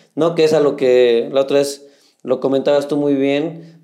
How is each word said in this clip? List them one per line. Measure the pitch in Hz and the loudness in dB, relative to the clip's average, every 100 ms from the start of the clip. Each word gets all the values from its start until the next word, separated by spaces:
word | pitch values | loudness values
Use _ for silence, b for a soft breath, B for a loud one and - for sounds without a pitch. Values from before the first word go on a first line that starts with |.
| B | B
¿no? | - 165 165 | -4 -2 2
Que | |
es | 156 | 2
a | 160 | 2
lo | 147 135 | 0 0
que | 131 127 123 117 139 | 2 4 4 2 0
la | 135 | -2
otra | 135 139 | 0 0
vez | 143 - b b b b | -2 -6 b b b b
lo | 127 127 | -6 -2
comentabas | 139 135 139 143 143 | 0 0 0 0 0
tú | 147 | -2
muy | 143 139 | -2 0
bien, | 139 143 165 160 - - | 0 -2 -4 -10 -20 -20